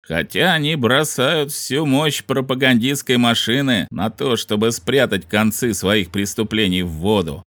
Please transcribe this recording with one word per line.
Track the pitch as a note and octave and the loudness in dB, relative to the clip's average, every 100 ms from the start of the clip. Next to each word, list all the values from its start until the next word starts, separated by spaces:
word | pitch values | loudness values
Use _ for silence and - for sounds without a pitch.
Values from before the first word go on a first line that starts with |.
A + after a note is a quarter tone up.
Хотя | _ E2 D#2+ - E3 | _ -4 -2 0 2
они | D#3+ D3 D#3+ | 2 0 0
бросают | A#2 C3+ D3+ - B2+ D#3+ C#3+ | 2 2 0 0 0 0 -2
всю | - - C3 | -6 -4 -2
мощь | D#3 C3+ D#3 C#3+ | 2 2 2 -2
пропагандистской | - C3 C3 C3 C3+ B2 B2 C#3 - B2 | -4 -4 -2 0 4 4 2 -2 0 2
машины | A#2+ A#2 - B2 C#3 A#2 D#2 | 4 2 0 0 2 0 -2
на | - G#2+ | -4 -6
то, | A2+ C#3 A2+ | -4 -2 -2
чтобы | - G#2 A2+ | -2 0 0
спрятать | A2+ - C3 B2 G2+ E2+ | -2 -2 2 2 0 -2
концы | G#2 A2 G#2 B2 | 0 2 0 -2
своих | G2 F#2 G#2+ F2 | 0 2 2 0
преступлений | G2 G2+ - G#2+ A2 G#2 F2+ | -4 -4 -4 -2 0 2 0
в | F2 | -2
воду. | D#2 F2+ G#2+ E2 D2 | -4 0 0 0 -6